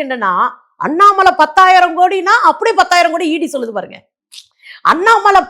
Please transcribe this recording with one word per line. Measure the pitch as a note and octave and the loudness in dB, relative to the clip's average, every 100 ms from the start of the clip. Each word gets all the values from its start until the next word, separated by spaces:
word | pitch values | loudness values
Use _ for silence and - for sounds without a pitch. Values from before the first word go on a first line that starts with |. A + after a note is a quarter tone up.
என்னன்னா, | C#4 B3+ G3 F3+ A#3+ - _ - | -8 -6 -4 -2 -4 -6 _ -10
அண்ணாமலை | G3 D#4+ G4+ G4 F#4+ F4 | -8 0 2 2 0 2
பத்தாயிரம் | D#4 F4 F#4 F#4 F4 E4 | 0 4 4 4 2 0
கோடினா | F4+ F#4+ F4+ A#4 | 0 0 -2 0
அப்படியே | E4 - A4+ F#4+ | 0 0 -2 0
பத்தாயிரம் | - F4 E4+ | 0 2 0
கோடி | E4 E4+ | -2 -4
இ | D#4+ | -4
டி | D#4 | -6
சொல்லுது | C4 A#3 | -8 -8
பாருங்க. | G3+ F3 - _ _ _ - _ _ - - | -10 -12 -18 _ _ _ -20 _ _ -20 -8
அண்ணாமலை | - C#4+ G#4 A4 G4+ G4 - | -2 0 2 2 2 2 0